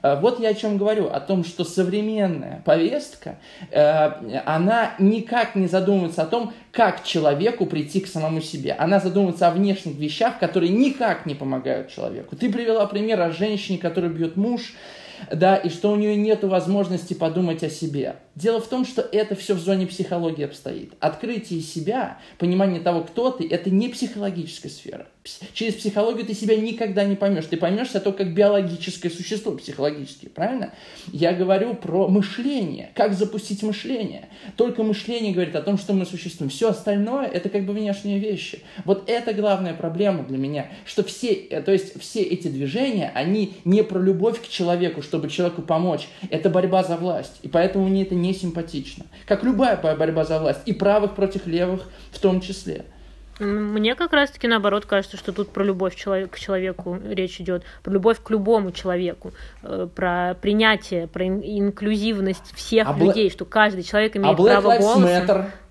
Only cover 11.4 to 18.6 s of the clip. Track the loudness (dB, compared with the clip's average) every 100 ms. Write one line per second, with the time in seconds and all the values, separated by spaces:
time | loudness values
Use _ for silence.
11.4 | -4 -4 -4 -4 -6 -8 -8 -8 -12 -4
12.4 | -2 0 0 2 2 0 0 2 0 0
13.4 | -2 -2 -4 -4 -2 -2 -2 -2 -2 0
14.4 | 0 -2 -6 -16 -20 -20 -20 -18 -8 2
15.4 | 4 4 2 0 0 2 2 2 2 2
16.4 | 2 0 2 0 0 -2 -4 -2 -2 0
17.4 | 0 0 -4 -4 -4 -4 -4 -8 _ -2
18.4 | 0 0